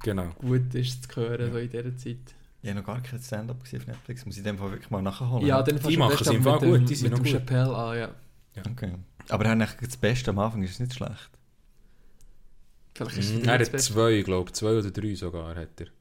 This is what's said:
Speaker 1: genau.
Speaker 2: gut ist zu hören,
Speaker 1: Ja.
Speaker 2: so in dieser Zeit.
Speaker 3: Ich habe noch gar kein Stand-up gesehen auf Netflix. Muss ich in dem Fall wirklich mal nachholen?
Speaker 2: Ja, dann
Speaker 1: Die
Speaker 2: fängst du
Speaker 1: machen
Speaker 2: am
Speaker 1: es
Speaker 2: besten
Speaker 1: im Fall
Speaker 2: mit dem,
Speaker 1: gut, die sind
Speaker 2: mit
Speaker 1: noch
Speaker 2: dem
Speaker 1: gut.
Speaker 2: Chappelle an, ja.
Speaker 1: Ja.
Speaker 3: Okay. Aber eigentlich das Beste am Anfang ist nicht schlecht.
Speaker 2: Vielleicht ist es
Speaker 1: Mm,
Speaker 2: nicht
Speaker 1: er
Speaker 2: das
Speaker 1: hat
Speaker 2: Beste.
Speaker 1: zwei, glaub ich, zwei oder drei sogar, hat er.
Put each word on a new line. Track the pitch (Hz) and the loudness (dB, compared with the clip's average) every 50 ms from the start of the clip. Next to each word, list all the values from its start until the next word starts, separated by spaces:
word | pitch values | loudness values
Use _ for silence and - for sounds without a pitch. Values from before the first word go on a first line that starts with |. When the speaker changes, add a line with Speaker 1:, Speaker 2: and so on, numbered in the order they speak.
| - | -4
Speaker 1:
genau. | 110 101 95 92 85 82 - | -2 -2 -2 -2 -4 -6 -6
Speaker 2:
gut | - 123 127 131 127 127 123 | -2 0 2 2 2 0 -2
ist | 127 123 127 - - - - | -2 -2 -2 -4 -6 -10 -10
zu | - - | -6 -4
hören, | 117 117 120 120 120 | -2 -2 -2 -2 -2
Speaker 1:
Ja. | 120 120 | -2 -2
Speaker 2:
so | 117 | -4
in | 120 120 | -4 -4
dieser | 123 117 120 127 127 | -6 -6 -6 -6 -8
Zeit. | 127 - 120 120 123 - - - - - - - _ | -8 -8 -10 -10 -10 -12 -18 -20 -20 -20 -20 -20 _
Speaker 3:
Ich | - - | -10 -6
habe | 98 104 | -6 -6
noch | 98 | -6
gar | - 104 120 127 | -6 -6 -8 -8
kein | 127 123 113 | -8 -10 -10
Stand-up | - - - 104 110 120 123 123 - | -8 -8 -6 -6 -6 -6 -8 -10 -10
gesehen | - - 123 127 | -10 -10 -10 -10
auf | |
Netflix. | 123 117 120 - - 120 123 - | -10 -12 -12 -12 -12 -12 -12 -10
Muss | 104 92 | -12 -12
ich | 98 | -6
in | 98 | -6
dem | 107 104 95 | -6 -4 -4
Fall | 98 98 98 | -6 -6 -8
wirklich | - - - | -8 -8 -6
mal | 117 98 95 | -4 -2 -2
nachholen? | 98 95 - 131 120 123 120 104 | -2 -4 -4 -4 -2 0 2 2
Speaker 2:
Ja, | 147 135 135 135 | 4 4 4 4
dann | 135 147 | 2 2
Speaker 1:
Die | 147 - | 2 2
Speaker 2:
fängst | 156 156 | 2 4
du | - | 4
Speaker 1:
machen | 139 - 143 | 6 4 4
Speaker 2:
am | |
Speaker 1:
es | 143 | 4
Speaker 2:
besten | - - - | 4 4 4
Speaker 1:
im | 120 131 | 6 6
Fall | 135 143 | 6 6
Speaker 2:
mit | 151 135 | 6 6
dem, | 131 120 120 | 6 8 8
Speaker 1:
gut, | 123 123 | 6 6
die | 143 | 2
sind | 143 117 | 2 2
Speaker 2:
mit | - 123 | 2 2
Speaker 1:
noch | 127 | 2
Speaker 2:
dem | 127 | 2
Speaker 1:
gut. | 123 127 - | 4 2 2
Speaker 2:
Chappelle | - - 131 127 127 131 123 | 0 2 2 2 2 2 2
an, | 104 117 117 117 117 | 0 -2 -2 -2 -4
ja. | 113 113 - - - - - - - _ _ | -4 -6 -8 -12 -18 -20 -20 -20 -20 _ _
Speaker 1:
Ja. | 101 95 - | -10 -8 -8
Speaker 3:
Okay. | 123 - - 95 87 90 92 - _ _ - - | -6 -4 -6 -6 -6 -8 -12 -16 _ _ -8 -4
Aber | - 95 110 | -2 0 2
eigentlich | 110 110 113 110 101 - - | 4 4 4 2 0 -2 -6
das | - - - | -8 -8 -6
Beste | - - 104 120 127 - - | 0 2 2 2 2 2 0
am | 98 98 | 2 2
Anfang | 101 113 113 107 95 | 2 0 0 -2 -4
ist | 92 92 - | -4 -4 -4
nicht | 123 123 127 | -6 -6 -4
schlecht. | - - - 104 - - - - - _ _ _ _ _ _ - - - - - - - - - - - - - - - - - - - - - - - - - | -6 -6 -8 -8 -10 -14 -20 -20 -20 _ _ _ _ _ _ -20 -20 -20 -20 -20 -20 -20 -20 -20 -20 -20 -20 -20 -20 -20 -20 -20 -20 -20 -20 -20 -20 -20 -20 -12
Speaker 2:
Vielleicht | - 123 113 - - | -10 -8 -8 -4 -4
ist | 98 | -2
es | 104 110 | -2 -2
Speaker 1:
Mm, | 117 | 0
Speaker 2:
nicht | 120 120 | 2 4
Speaker 1:
er | 120 123 | 4 6
Speaker 2:
das | 117 - | 4 2
Speaker 1:
hat | - | 2
Speaker 2:
Beste. | 139 131 - 107 | 0 -2 0 2
Speaker 1:
zwei, | 107 113 117 113 104 95 | 4 6 6 6 4 4
glaub | 95 95 90 90 90 | 2 0 0 0 -2
ich, | - | -6
zwei | - 107 107 113 113 | -2 0 2 2 2
oder | 104 98 | 2 0
drei | 92 104 98 107 101 | -4 -4 -4 -4 -6
sogar, | 95 - 87 85 85 82 80 85 | -4 -6 -8 -8 -8 -8 -8 -8
hat | 85 80 78 - - | -10 -10 -12 -12 -14
er. | 82 - - _ | -16 -16 -16 _